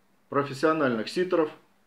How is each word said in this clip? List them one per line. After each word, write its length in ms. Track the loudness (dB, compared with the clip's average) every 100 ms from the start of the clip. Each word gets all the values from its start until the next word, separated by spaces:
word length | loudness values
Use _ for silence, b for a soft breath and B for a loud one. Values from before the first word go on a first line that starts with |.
| _ _ -6
профессиональных 800 | -4 -4 0 0 2 0 0 -2
ситеров, 420 | -2 0 2 0 -2 _ _